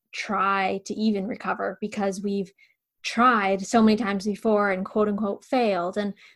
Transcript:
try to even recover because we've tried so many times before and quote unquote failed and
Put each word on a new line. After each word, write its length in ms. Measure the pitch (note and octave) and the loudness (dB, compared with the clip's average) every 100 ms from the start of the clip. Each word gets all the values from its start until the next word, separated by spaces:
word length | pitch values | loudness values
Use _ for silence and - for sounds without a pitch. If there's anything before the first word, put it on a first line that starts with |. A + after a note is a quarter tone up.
| _ | _
try 680 | - - G3 G3 G3 F#3+ G3 | -12 -6 -2 0 0 0 -2
to 100 | - | -6
even 320 | G#3 A3 G3+ F#3+ | -2 0 0 -4
recover 500 | - F#3 G#3+ G3 F#3+ | -6 -6 -4 -4 -6
because 400 | G#3 G#3+ G3 F#3+ | -8 -4 -4 -2
we've 300 | G3+ G3+ F#3+ _ _ _ _ _ | -4 -4 -4 _ _ _ _ _
tried 640 | - - B3 A#3 F#3+ G3 G3 | -8 2 4 4 2 0 2
so 160 | A#3 | 4
many 140 | A3 G#3+ | 6 4
times 300 | G3+ G3+ G#3 | 0 -2 -4
before 440 | G3 A3+ G#3 G3+ | -2 0 2 2
and 140 | F#3 | 0
quote 240 | G3 G#3+ G#3 | -2 0 0
unquote 360 | G3+ G#3 G3+ | 0 -4 -4
failed 520 | - C4 A3+ F#3 F3+ G#3 | -2 0 2 0 -2 -4
and 180 | G#3 - - | -6 -8 -18